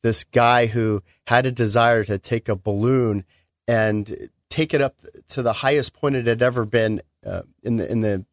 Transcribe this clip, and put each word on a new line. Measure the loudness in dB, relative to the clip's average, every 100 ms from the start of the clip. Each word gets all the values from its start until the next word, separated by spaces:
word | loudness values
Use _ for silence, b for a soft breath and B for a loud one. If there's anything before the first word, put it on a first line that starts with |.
this | -2 -4
guy | -2 2 4 4 2
who | 0 -2 -2 _ _ 0
had | 2
a | 2
desire | 0 0 4 4 2
to | 0 -6
take | -4 -4 -2
a |
balloon | -4 -2 -2 0 0 0 -2 -6 _ _ _ -2
and | 0 0 -2 -6 -12 -14 _ _
take | -4 -2
it | 0
up | -2 _ -20 -20 _
to | -4
the | -4
highest | 0 0 0 -2
point | _ -2
it | 0 0
had | 2
ever | 2 0
been, | 0 0 2 -2 -8 _ -10
uh, | -10 -10 _
in | -4
the, | -4 -2
in | -2
the, | 0 -2 -6